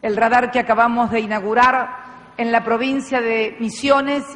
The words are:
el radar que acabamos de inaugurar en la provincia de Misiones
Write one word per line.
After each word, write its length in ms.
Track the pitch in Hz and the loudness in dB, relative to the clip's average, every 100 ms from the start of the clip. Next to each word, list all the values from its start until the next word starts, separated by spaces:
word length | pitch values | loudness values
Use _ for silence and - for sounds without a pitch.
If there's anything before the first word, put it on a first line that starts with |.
el 140 | 233 208 | -2 0
radar 360 | 226 247 247 | 2 2 2
que 80 | 247 | -2
acabamos 520 | 233 220 233 233 233 | 0 2 2 2 0
de 80 | 226 | 0
inaugurar 760 | 220 214 196 226 254 262 240 - - - - - | -2 -4 -2 4 4 4 -4 -10 -16 -20 -20 -6
en 160 | 233 | 0
la 100 | 233 | 0
provincia 560 | 220 233 262 277 262 262 | 0 -2 0 -4 -2 -2
de 380 | 233 226 220 - | 0 -2 -4 -4
Misiones 640 | 226 - 277 277 277 285 - | -8 -4 2 2 2 -4 -6